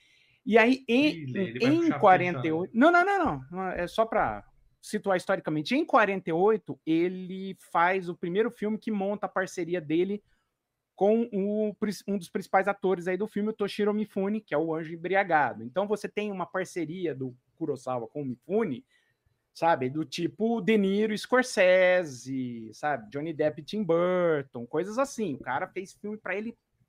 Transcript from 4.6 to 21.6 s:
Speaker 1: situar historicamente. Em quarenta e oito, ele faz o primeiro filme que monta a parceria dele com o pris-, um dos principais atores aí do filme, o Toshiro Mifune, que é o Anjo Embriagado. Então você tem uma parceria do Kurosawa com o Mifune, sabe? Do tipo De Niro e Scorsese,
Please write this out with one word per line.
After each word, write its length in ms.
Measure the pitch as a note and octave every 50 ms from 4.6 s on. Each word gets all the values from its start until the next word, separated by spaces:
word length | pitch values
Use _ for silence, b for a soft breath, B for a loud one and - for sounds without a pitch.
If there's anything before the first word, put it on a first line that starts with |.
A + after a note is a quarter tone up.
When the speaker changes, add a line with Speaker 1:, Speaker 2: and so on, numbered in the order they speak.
| _ _ _ _
Speaker 1:
situar 360 | - - - G#3 - G3 F#3+
historicamente. 580 | F3 - - F#3+ F#3 - F3+ D#3 D3+ D3+ - B3
Em 100 | C#4+ F4
quarenta 460 | - - A#3+ G#3+ F#3+ G3 F#3+ - F3
e 20 | E3
oito, 460 | E3 F#3+ G#3+ A3 F#3+ - - - - _
ele 680 | D#3 D#3+ E3 E3+ F3+ F#3 F#3 F#3 F3 F#3 F#3+ F#3+ F#3+ F#3 - - - -
faz 360 | F3 E3+ F3+ F#3+ F#3+ F3 E3+
o 60 | F3
primeiro 380 | - - E3+ F3 G3+ A#3 A#3+ -
filme 260 | - G#3 G#3 A3 A3
que 140 | - A3+ G#3+
monta 340 | G3+ F#3+ G3 G#3 G3+ -
a 20 | F#3
parceria 520 | - G3 F#3+ F3+ - F#3 E3+ E3 F3 F3+
dele 420 | D#3 C#3+ D#3+ E3+ F3+ F#3+ G#3 G3+ - _ _ _ _ _ _ _ _ _ _ _ _ _ _
com 280 | - F#3+ G#3 A3 A#3 A#3 A#3 G3+
o 420 | F#3+ G3 G#3 G#3 G#3+ G#3+ G#3+ G3+
pris-, 300 | - G#3+ G#3 F3+ - -
um 100 | - G3
dos 120 | G3+ E3+ -
principais 380 | - G#3 F#3 - - F#3+ F#3+ G3+
atores 400 | G3 - - F#3 F#3+ F3 E3+ F#3
aí 80 | F#3
do 100 | F3+ G#3+
filme, 220 | G#3+ - G3+ G#3 G#3+
o 40 | A3
Toshiro 400 | - G3+ F#3+ - - G3+ G#3 G#3
Mifune, 480 | G#3+ G#3+ - - G3+ F#3+ G3+ G#3+ A3
que 140 | - _ D#3
é 40 | D3
o 140 | E3 E3 D#3
Anjo 220 | D#3+ E3 D#3 E3+
Embriagado. 720 | E3 E3 F3+ F#3+ G3 G3+ F3+ D#3+ D3+ C#3 A#2 A2 G#2+ C#3+
Então 240 | - - F3+ G3+ G3+
você 200 | G#3+ G3+ - G3+
tem 220 | - G#3 G#3 G#3
uma 160 | G3 F#3 E3+
parceria 640 | - - F#3 F#3 - - F3+ D#3+ D3+ F3 F#3+ F3+ D#3 C#3
do 180 | C3+ C3 B2+ B2 - _ _ _
Kurosawa 500 | _ E3 D3 C#3 B2+ - B2+ B2+ B2 A2+
com 160 | - - D3 C#3+
o 20 |
Mifune, 600 | B2+ A#2+ - _ - F#3 A3 A#3 E3+ B2+ - - _ _ _ _ _ _ _ _ _ _ _ _ _ _
sabe? 380 | - E3 E3 E3+ B2+ B2+ B2+
Do 140 | C#3+ D#3 D#3
tipo 560 | B2+ - - E3+ D#3 - - G#3+ A3+ A#3 A3+
De 180 | F3 F#3+ A3 G#3+
Niro 340 | G3 G3 G3 G3+ G#3+ G#3+ G#3+
e 60 | G3
Scorsese, 1500 | - - B3 B3+ B3 - - G#3+